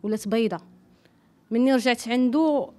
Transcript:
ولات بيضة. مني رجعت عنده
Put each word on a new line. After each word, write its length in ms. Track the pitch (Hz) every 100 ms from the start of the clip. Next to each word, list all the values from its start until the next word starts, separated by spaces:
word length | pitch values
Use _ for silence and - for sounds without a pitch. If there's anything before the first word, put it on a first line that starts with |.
ولات 260 | 208 214 208
بيضة. 320 | 226 226 170 - - _ _ _ _ _ _ _
مني 240 | 226 262
رجعت 340 | 262 233 240 226
عنده 640 | 247 254 285 320 285 -